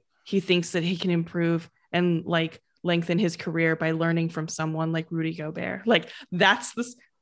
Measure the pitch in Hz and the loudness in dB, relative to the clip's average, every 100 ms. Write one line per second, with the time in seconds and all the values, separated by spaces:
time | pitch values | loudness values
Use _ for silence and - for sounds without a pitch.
0 | _ _ - 196 175 175 170 180 170 175 | _ _ -2 0 2 2 0 -2 -2 -2
1 | 185 170 165 175 170 165 - _ _ 175 | 0 0 0 0 0 0 -4 _ _ 0
2 | 175 165 - 165 160 - _ _ 175 170 | 2 2 0 0 0 -6 _ _ 0 0
3 | 170 175 175 170 175 165 165 160 160 160 | 2 2 0 -2 -4 0 2 2 0 0
4 | 165 165 165 160 160 - 160 160 165 160 | 2 2 0 -2 -6 -4 -4 -2 -2 -2
5 | 160 165 160 165 156 175 180 190 220 190 | -2 -4 -4 -4 -8 -6 -6 -4 2 2
6 | - - - 175 196 320 - - 240 - | 0 -14 -6 4 4 4 0 -6 -8 -12
7 | _ _ | _ _